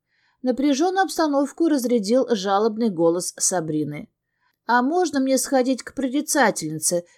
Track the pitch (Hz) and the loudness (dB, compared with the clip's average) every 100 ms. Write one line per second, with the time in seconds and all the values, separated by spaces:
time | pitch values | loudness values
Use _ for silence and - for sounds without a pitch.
0 | _ _ _ _ 254 233 285 262 349 381 | _ _ _ _ -4 0 0 2 0 2
1 | 381 - 320 277 277 - 339 294 233 247 | -2 0 0 2 0 0 0 2 2 0
2 | 196 247 262 226 190 196 220 214 233 170 | 2 2 2 0 0 2 2 0 -2 2
3 | 165 170 175 - - 185 156 156 147 147 | 2 2 -4 -4 -2 -2 -2 -4 -4 -8
4 | - _ _ _ _ _ - 240 247 349 | -14 _ _ _ _ _ 0 2 2 0
5 | 359 285 262 262 - 277 247 254 - - | 0 0 0 0 2 0 2 -2 -4 -6
6 | 262 262 302 302 233 - 156 156 - 175 | -4 -4 -2 2 2 0 -6 -6 -2 -2
7 | 175 | -4